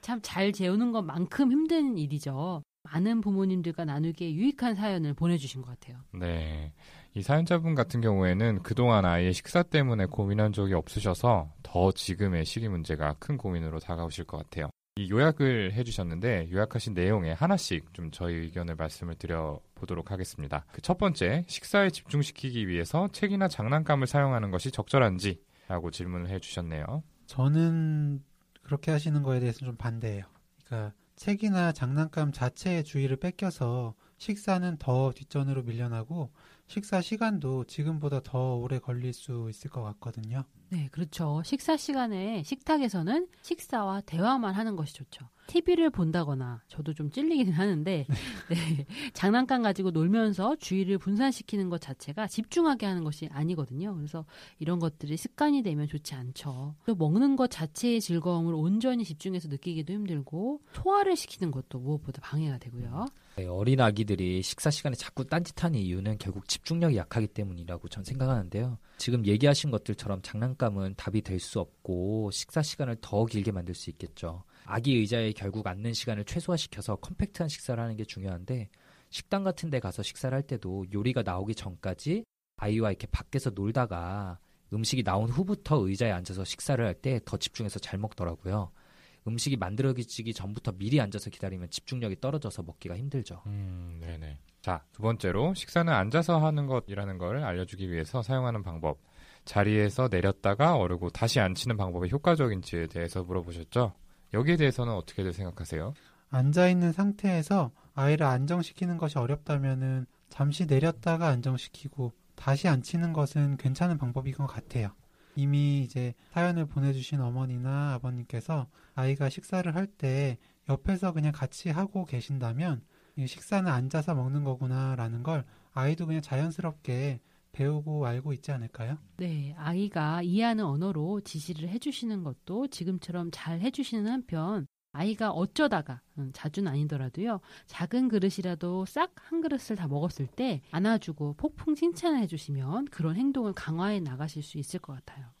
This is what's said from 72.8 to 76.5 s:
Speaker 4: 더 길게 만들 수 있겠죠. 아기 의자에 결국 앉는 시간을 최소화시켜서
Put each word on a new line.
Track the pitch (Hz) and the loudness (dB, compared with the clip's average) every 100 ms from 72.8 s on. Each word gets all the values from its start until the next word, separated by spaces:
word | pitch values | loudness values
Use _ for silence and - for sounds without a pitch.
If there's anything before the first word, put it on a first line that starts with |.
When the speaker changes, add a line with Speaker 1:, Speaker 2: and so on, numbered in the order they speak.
| 135 113 | -4 -4
Speaker 4:
더 | - 101 117 | -2 2 2
길게 | 107 98 | 2 0
만들 | 95 87 | -2 -4
수 | 87 - | -8 -10
있겠죠. | - 87 - 85 85 - - - | -10 -12 -8 -8 -8 -14 -20 -6
아기 | 101 123 127 | 0 4 4
의자에 | 104 117 110 | 4 2 0
결국 | 107 98 104 101 | -2 -4 -4 -6
앉는 | 92 113 | -4 -4
시간을 | 113 - 107 104 | -4 -4 -4 -4
최소화시켜서 | 170 170 | -4 -2